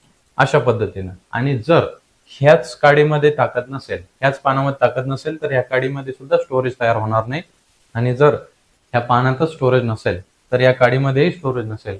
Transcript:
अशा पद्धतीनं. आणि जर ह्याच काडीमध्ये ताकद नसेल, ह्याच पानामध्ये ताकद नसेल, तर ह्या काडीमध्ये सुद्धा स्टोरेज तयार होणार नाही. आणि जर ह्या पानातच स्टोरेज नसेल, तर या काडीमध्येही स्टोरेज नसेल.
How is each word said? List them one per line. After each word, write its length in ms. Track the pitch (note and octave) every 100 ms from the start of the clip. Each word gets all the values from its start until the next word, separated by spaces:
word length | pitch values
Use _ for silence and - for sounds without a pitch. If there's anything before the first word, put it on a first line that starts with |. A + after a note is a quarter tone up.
| _ _ _ -
अशा 220 | C3+ D3+
पद्धतीनं. 540 | B2 G#2+ G2 G2 F#2+ F#2 _
आणि 260 | A2+ C#3 B2+
जर 280 | B2+ E3 - - _ _ _
ह्याच 520 | - C#3 D#3+ - -
काडीमध्ये 560 | D3 D3 D3+ D3+ D3 D3
ताकद 260 | A#2+ B2 B2
नसेल, 320 | C3+ - F2+ - _
ह्याच 180 | C3+ C3+
पानामध्ये 460 | C#3 C3+ C#3 C3+ A#2+
ताकद 200 | C3 C3
नसेल, 340 | C3+ D#3 D#3
तर 100 | D3+
ह्या 100 | C3
काडीमध्ये 520 | B2 C3 C3 C#3 C3
सुद्धा 240 | B2+ C3+ E3+
स्टोरेज 360 | - B2+ B2+ -
तयार 160 | A#2 A2+
होणार 280 | A2 A2 A2+
नाही. 160 | D3 - _ _ _ _
आणि 220 | A#2 B2 A#2+
जर 180 | D3 - - _ _ _ _
ह्या 80 | B2
पानातच 520 | A#2+ A#2+ C3 B2+ D#3+
स्टोरेज 300 | - C3 B2+
नसेल, 380 | A#2 A2 A2+ F2+ - _ _
तर 80 | B2
या 120 | B2+
काडीमध्येही 600 | B2+ A#2+ C3 C#3 C3+ -
स्टोरेज 340 | - C3+ B2 A2
नसेल. 340 | G#2+ G#2+